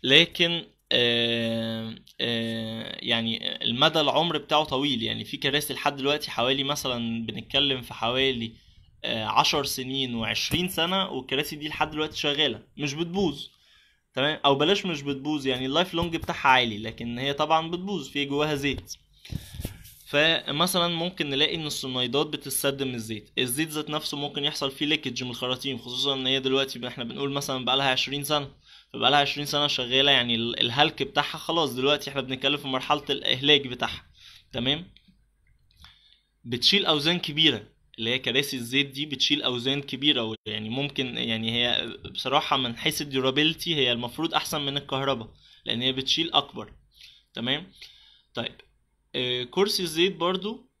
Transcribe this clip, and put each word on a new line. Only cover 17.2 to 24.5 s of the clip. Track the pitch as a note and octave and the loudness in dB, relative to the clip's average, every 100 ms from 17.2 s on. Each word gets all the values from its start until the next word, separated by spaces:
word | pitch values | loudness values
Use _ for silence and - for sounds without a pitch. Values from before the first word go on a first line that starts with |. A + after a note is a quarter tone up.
| C#3 | -2
طبعًا | C#3+ D3+ D#3+ E3 | 0 2 2 2
بتبوظ، | F3 F#3+ F#3+ C3+ | -6 -4 -6 -4
في | C#3+ | -4
جواها | C#3+ C#3+ D3+ | -2 0 0
زيت. | D3 C#3+ B2+ - - _ _ - - - - - - - - - | 0 0 -2 -8 -20 _ _ -12 -10 -10 -10 -10 -10 -20 -20 -2
فمثلًا | C#3+ D#3+ E3 - C#3+ F3+ F#3 E3+ | 2 4 2 0 0 2 2 0
ممكن | E3+ E3+ F3+ D3+ | 0 -4 -2 -2
نلاقي | C#3 D3+ | 2 2
ان | E3 D3+ | 0 -4
السولنويدات | - C3 B2+ B2 C3 D3+ | -6 -4 -2 0 0 0
بتتسد | D3+ C#3 - C#3 C3+ | -4 -4 0 0 0
من | C3 | -4
الزيت، | B2 A2+ A2 - - | -4 -6 -10 -8 -4
الزيت | B2+ B2+ D#3+ | -2 -2 -4
ذات | D3+ D3 | -4 -4
نفسه | D3+ D3+ D3 | -4 -4 -6
ممكن | C#3+ C#3+ | -6 -2
يحصل | C#3+ | -4